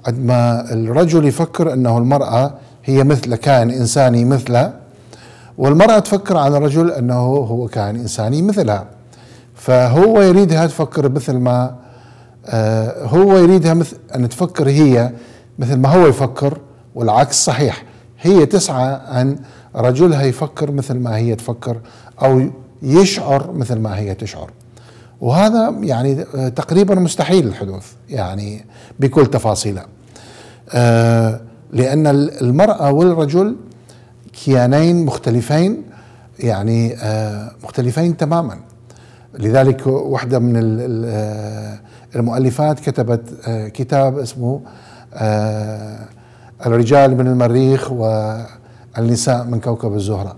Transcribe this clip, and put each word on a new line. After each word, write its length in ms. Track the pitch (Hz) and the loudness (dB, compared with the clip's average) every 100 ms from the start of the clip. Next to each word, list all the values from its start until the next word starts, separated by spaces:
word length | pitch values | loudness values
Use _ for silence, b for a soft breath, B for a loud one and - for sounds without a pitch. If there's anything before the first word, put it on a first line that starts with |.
| - | -6
عندما 640 | 120 123 123 120 117 117 | -4 0 2 2 0 -4
الرجل 520 | 113 113 131 170 165 | -4 -2 0 2 4
يفكر 480 | 147 - 165 - 165 | 2 0 -4 -2 -2
أنه 260 | 131 123 117 | 0 0 2
المرأة 560 | 120 143 127 113 139 143 B B | 2 0 0 0 -2 -6 B B
هي 200 | - 135 | 0 2
مثله، 320 | 135 139 120 117 | 4 2 -2 -4
كائن 340 | 147 131 117 | 2 2 2
إنساني 540 | 131 117 143 131 120 | -2 -2 2 2 4
مثله، 480 | 120 135 120 120 160 - - B B B B B B - | 2 0 0 0 0 -4 -20 B B B B B B -2
والمرأة 400 | 131 156 220 214 | 2 6 6 6
تفكر 380 | - 196 196 175 | 2 -4 0 0
عن 180 | 143 | 2
الرجل 360 | 143 147 151 170 | 2 2 2 0
أنه 280 | 143 123 123 | 0 -2 0
هو 460 | 123 139 117 117 120 | 0 0 -2 -4 -4
كائن 300 | 113 101 113 | -4 -4 -6
إنساني 460 | 117 - 107 147 | -8 -6 -4 0
مثلها، 440 | 196 202 131 104 - - - B B B B | 0 0 0 -2 -6 -20 -20 B B B B
فهو 680 | - - 127 123 139 208 220 | -10 2 2 4 4 6 6
يريدها 460 | 196 180 196 160 165 | 6 6 4 2 0
تفكر 420 | 160 151 160 139 | -2 -4 0 -2
مثل 240 | 139 127 | -2 -4
ما، 440 | 127 123 123 127 127 B B B B B B - | -2 0 0 -2 -6 B B B B B B -6
آه، 600 | 113 107 113 110 - 123 | -2 0 -2 -4 -6 0
هو 300 | 165 196 190 | 4 6 6
يريدها 380 | 175 185 160 | 6 6 4
مثل 220 | 165 160 - - | 0 0 -8 -10
أن 140 | 131 120 | -4 -4
تفكر 400 | - 175 - 139 | -2 -6 -2 0
هي 440 | 139 147 120 120 120 B B B - | 4 4 4 0 -6 B B B -8
مثل 180 | 123 131 | -4 0
ما 120 | 131 | 4
هو 180 | 180 165 | 6 6
يفكر، 520 | - 135 - 139 160 - b b | 4 -4 -2 -4 -4 -16 b b
والعكس 500 | - 113 110 - - | -4 0 2 2 0
صحيح. 400 | - 127 135 - - b b _ | -2 0 -2 -2 -16 b b _
هي 260 | 170 196 143 | 2 4 4
تسعى 400 | 196 - 131 127 135 117 127 | 2 0 -2 -2 -4 -6 -2
أن 160 | 131 143 B B B - | -2 -4 B B B -2
رجلها 460 | 120 127 175 147 | 0 4 2 4
يفكر 480 | 139 127 151 - 147 | 0 -2 -8 -6 -4
مثل 240 | 139 131 | -4 -4
ما 220 | 127 120 110 | -4 -4 -2
هي 180 | 117 | -2
تفكر 460 | 110 - 117 - 113 B B B - | -2 -6 -8 -8 -10 B B B 0
أو 200 | 135 131 135 - - - | 2 4 0 -6 -20 -12
يشعر 680 | 135 160 190 - - 139 165 | 2 4 4 0 -2 -2 -2
مثل 260 | 175 120 117 | -6 -4 -4
ما 200 | 110 101 | -4 -6
هي 160 | 101 | -6
تشعر، 360 | 92 110 76 82 - - b b b b b | -8 -10 -12 -18 -20 -20 b b b b b
وهذا 540 | 117 156 214 233 - 226 | -2 2 2 2 0 -2
يعني، 460 | 196 117 139 139 185 | -4 -2 -2 -4 -6
آه، 140 | 135 131 | -6 -6
تقريبًا 460 | 123 - 170 202 | -6 -2 0 2
مستحيل 520 | 185 175 - 147 185 123 | 2 0 -2 0 2 0
الحدوث، 400 | - 101 92 - - - | -4 -10 -10 -16 -20 -12
يعني 560 | 131 92 98 104 104 - B B - | -8 -6 -8 -10 -14 -18 B B -4
بكل 260 | 135 160 131 | 0 2 2
تفاصيله، 560 | 123 113 98 107 95 - - B B B B B B - | 0 -2 -4 -4 -8 -14 -20 B B B B B B -6
آه، 680 | 123 120 117 117 117 113 110 - - - | 0 2 4 4 2 0 -4 -12 -20 -8
لأن 340 | 113 127 147 151 | -2 0 2 2
ال-، 360 | 143 147 - | 2 0 -2
المرأة 500 | 123 131 208 - 143 | -2 2 2 2 0
والرجل 640 | 139 180 165 147 170 202 240 - b b b b b - - | 2 2 2 0 0 0 -4 -14 b b b b b -20 -8
كيانين 600 | - 131 123 143 165 175 | 0 2 4 4 2 2
مختلفين، 800 | 151 - - 117 120 151 185 226 - B B B B - | 0 -4 -2 -2 0 0 0 -2 -12 B B B B -6
يعني، 580 | 120 98 107 117 113 - | -4 -2 -2 0 -2 -4
آه، 480 | 107 107 107 104 110 - | -6 -4 -6 -8 -14 -18
مختلفين 520 | - - 123 135 170 170 | -10 -4 -4 -2 -2 -2
تمامًا. 420 | 151 170 147 92 - - - b b b b - | -2 -2 -4 -10 -20 -20 -20 b b b b -6
لذلك 480 | 107 131 135 - 135 | 0 4 4 2 -2
واحدة 520 | 135 139 135 120 131 | -2 -2 -6 -2 0
من 180 | 120 117 | 0 0
ال-، 240 | 113 110 | 0 -2
ال-، 240 | 123 113 117 | -4 -6 -6
آه، 760 | 107 107 107 107 107 107 104 b b b 117 | -6 -6 -8 -10 -12 -14 -16 b b b -4
المؤلفات 640 | 117 123 131 127 151 147 | -2 0 -2 0 -2 -2
كتبت، 400 | - 131 117 117 117 - - | -6 -4 -2 -4 -6 -14 -8
آه، 200 | 113 107 | -8 -8
كتاب 500 | - 123 139 135 139 | -10 -4 0 0 -2
اسمه، 420 | 123 131 120 139 B B B B B | -8 -6 -6 -6 B B B B B
آه، 920 | - 110 107 110 107 107 107 107 110 107 b b b b - 120 | -8 -4 -2 -4 -6 -8 -12 -14 -18 -20 b b b b -8 0
الرجال 500 | 117 117 143 139 127 | 0 4 4 4 2
من 100 | 127 | 0
المريخ 640 | 127 120 120 131 135 131 | 2 2 2 2 0 -2
والنساء 1500 | 123 110 110 107 110 117 - - - - - 117 117 - 123 | -4 -2 -2 -4 -8 -14 -20 -20 -20 -14 -6 -2 -2 0 -2
من 160 | 120 113 | -2 -6
كوكب 340 | 127 113 117 | -4 -6 -4
الزهرة 420 | 104 98 101 98 | -4 -4 -6 -8